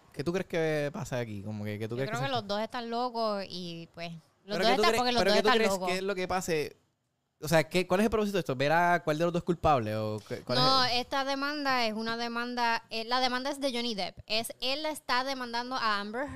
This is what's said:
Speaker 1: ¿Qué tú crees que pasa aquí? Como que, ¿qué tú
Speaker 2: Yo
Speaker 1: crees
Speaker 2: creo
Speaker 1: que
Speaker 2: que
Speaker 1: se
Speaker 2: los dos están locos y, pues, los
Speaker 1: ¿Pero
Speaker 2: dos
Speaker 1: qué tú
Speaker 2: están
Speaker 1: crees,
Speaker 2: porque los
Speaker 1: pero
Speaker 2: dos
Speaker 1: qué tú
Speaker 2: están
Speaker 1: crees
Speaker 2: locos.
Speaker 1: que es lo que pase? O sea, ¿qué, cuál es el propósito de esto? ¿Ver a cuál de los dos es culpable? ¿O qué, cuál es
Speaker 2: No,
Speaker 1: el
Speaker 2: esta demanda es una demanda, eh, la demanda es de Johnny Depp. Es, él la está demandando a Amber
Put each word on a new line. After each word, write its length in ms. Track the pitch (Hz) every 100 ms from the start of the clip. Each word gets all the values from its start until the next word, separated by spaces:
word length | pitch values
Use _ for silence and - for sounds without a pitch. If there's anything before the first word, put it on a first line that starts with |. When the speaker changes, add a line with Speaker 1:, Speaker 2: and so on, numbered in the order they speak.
| _
Speaker 1:
¿Qué 100 | -
tú 80 | 147
crees 140 | 185 -
que 420 | 175 160 151 143
pasa 260 | 190 131 127
aquí? 220 | 117 104
Como 220 | 104 107
que, 160 | 104 104
¿qué 80 | 110
tú 80 | 120
Speaker 2:
Yo 40 |
Speaker 1:
crees 60 | 135
Speaker 2:
creo 100 | 233
Speaker 1:
que 40 | 277
Speaker 2:
que 40 |
Speaker 1:
se 40 | 247
Speaker 2:
los 120 | 202
dos 140 | 208
están 280 | 226 247 233
locos 560 | 233 247 226 220 202 190
y, 400 | 180 175 165 170
pues, 180 | - 170 165 - _ 190
los 120 | 175
Speaker 1:
¿Pero 20 |
Speaker 2:
dos 100 | 214
Speaker 1:
qué 60 | 277
tú 60 |
Speaker 2:
están 80 | 233
Speaker 1:
crees, 80 | 226
Speaker 2:
porque 140 | 247
los 80 | 240
Speaker 1:
pero 80 | 180
Speaker 2:
dos 60 | 214
Speaker 1:
qué 40 |
tú 60 | 214
Speaker 2:
están 100 | 226
Speaker 1:
crees 140 | 220
Speaker 2:
locos. 160 | 190 180
Speaker 1:
que 80 | 185
es 60 |
lo 120 | 190 185
que 120 | 180
pase? 500 | 185 180 156 127 - _ _ _ _ _ _
O 40 | 151
sea, 200 | 165 151
¿qué, 200 | 180 180
cuál 140 | 185
es 20 | 220
el 60 |
propósito 260 | 214 208 196
de 40 |
esto? 140 | 160 127
¿Ver 160 | 143
a 300 | 160 175 170
cuál 140 | - 151
de 60 |
los 100 | 170
dos 60 | 170
es 60 | 175
culpable? 500 | 170 160 135 107 107
¿O 260 | 107 107 -
qué, 140 | 117
cuál 180 | - 247
es 40 |
Speaker 2:
No, 220 | 262 262 247
Speaker 1:
el 60 | 240
Speaker 2:
esta 260 | 247 277 269
demanda 640 | 269 277 302 277 254 226
es 60 |
una 220 | 214 226 233
demanda, 680 | 233 233 240 247 233 226 -
eh, 120 | 226 226
la 140 | 254
demanda 300 | 254 247 269
es 100 | 277
de 120 | 277
Johnny 220 | 240 240 196
Depp. 240 | 175 - -
Es, 260 | 220 233 -
él 220 | 247 285
la 80 | 311
está 320 | 294 - 254
demandando 520 | 262 262 240 233 247 262
a 240 | 226 202
Amber 280 | 208 233 285